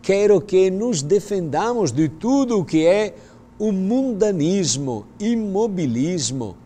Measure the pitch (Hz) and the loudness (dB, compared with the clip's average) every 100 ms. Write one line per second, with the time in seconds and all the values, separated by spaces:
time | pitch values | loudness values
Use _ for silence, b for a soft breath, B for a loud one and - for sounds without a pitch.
0 | - 196 208 202 - 180 190 190 240 180 | 0 2 4 4 4 2 2 0 -2 -2
1 | 143 196 - 202 165 147 220 247 170 120 | 0 0 0 -4 -2 -2 -2 0 -2 0
2 | 160 156 226 277 262 220 147 160 160 202 | -2 -2 0 2 2 0 0 2 4 4
3 | 214 B B B B - 214 190 190 247 | 0 B B B B -6 -2 0 0 0
4 | 269 202 214 185 151 196 156 123 139 113 | 0 0 0 2 0 0 -2 -4 -4 -6
5 | - - 208 233 208 190 226 185 147 117 | -10 -6 -2 -2 -2 -2 -2 -2 -2 0
6 | 156 180 117 131 107 85 | -2 -2 -4 -6 -8 -12